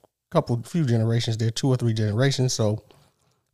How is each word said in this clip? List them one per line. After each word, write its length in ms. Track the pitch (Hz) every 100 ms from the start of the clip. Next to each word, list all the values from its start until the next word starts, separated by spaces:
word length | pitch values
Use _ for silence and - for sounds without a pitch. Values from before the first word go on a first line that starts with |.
| _ _ _
couple, 300 | 156 - 117
few 220 | - 175
generations 520 | 135 113 110 117 117 107
there, 120 | 113
two 200 | - 139
or 80 | 127
three 160 | 120
generations. 580 | 110 107 107 135 131 127
So 320 | - 107 107 - - _ _ _ _ _